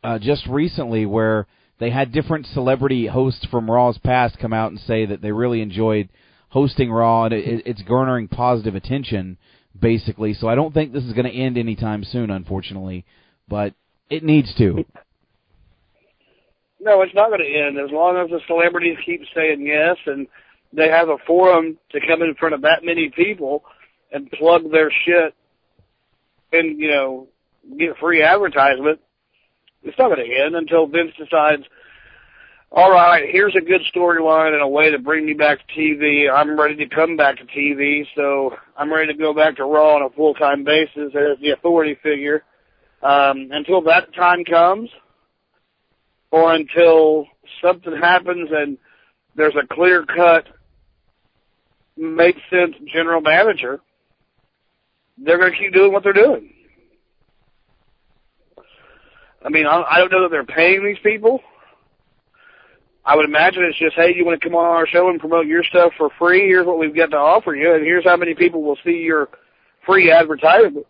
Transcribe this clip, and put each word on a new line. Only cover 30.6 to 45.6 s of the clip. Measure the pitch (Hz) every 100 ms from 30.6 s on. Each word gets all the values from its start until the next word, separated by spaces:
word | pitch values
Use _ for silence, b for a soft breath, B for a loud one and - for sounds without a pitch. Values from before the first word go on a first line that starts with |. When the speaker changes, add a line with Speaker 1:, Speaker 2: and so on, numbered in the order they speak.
| 156 165 156
Speaker 2:
Vince | 156 165 -
decides, | 156 165 151 147 135 b b b b b b b b b b
"All | - 185
right, | 185 175 170 147
here's | 185 202
a | 185
good | 165 185 -
storyline | 180 175 170 160 160 156
and | 151
a | 143
way | 143 156
to | 147
bring | 127 156 156
me |
back | 151 147 143
to | _
T | 156 156
V. | 147 147 147 143
I'm | 135 151 151
ready | 151 151
to | 143
come | 156 160 165
back | 143 135
to |
T | - 143 143
V, | 139 143 147 143
so | - 143 139 135 - B -
I'm | 147
ready | 156 156
to | 147
go | 156
back | 151 156 135
to |
Raw | 135 151 151 147
on |
a | 139
full-time | 143 156 143 147 143
basis | 139 156 156 - 147
as | 139 147 139
the | 147
authority | 139 170 170 156 139
figure." | 151 143 143 151 _ _ _ _ _ _
Um, | 135 143 139 135 135
until | 147 147 180
that | 160 170 -
time | - 180 175
comes, | 165 165 170 196 233 - _ _ _ _ _ _